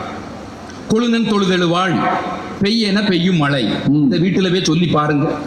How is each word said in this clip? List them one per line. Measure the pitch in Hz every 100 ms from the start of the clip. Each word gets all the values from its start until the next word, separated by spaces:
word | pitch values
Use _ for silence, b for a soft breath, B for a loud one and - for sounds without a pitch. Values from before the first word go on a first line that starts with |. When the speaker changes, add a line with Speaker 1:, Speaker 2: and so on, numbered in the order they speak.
| - - - - - - - - -
Speaker 1:
கொழுநன் | 220 240 233 208
தொழுதெழுவாள், | 202 185 180 170 175 185 - - - - - - -
பெய்யென | 196 233 202 202 202
பெய்யும் | 175 180 170
மழை." | 139 156
Speaker 2:
ம். | 156 - -
Speaker 1:
இந்த | 147 139 90
வீட்டுல | 185 185 185
போய் | 185
சொல்லி | 156 160 165
பாருங்க. | 151 151 147 - -